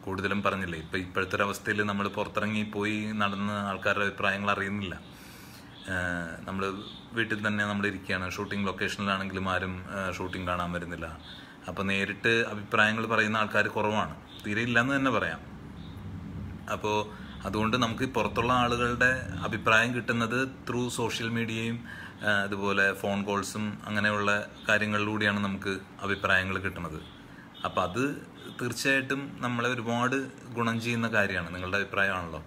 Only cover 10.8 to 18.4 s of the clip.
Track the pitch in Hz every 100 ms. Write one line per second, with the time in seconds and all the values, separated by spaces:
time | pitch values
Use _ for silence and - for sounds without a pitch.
10.8 | 87 85 82 78 - - - - - 90
11.8 | 98 98 98 98 117 117 117 104 101 110
12.8 | 107 110 113 113 107 110 104 107 104 110
13.8 | 104 107 82 76 - - 101 104 120 117
14.8 | 127 139 135 107 87 82 - - - -
15.8 | - - - - - - - - - 104
16.8 | 107 107 104 - - - 101 104 110 127
17.8 | 117 107 131 120 101 98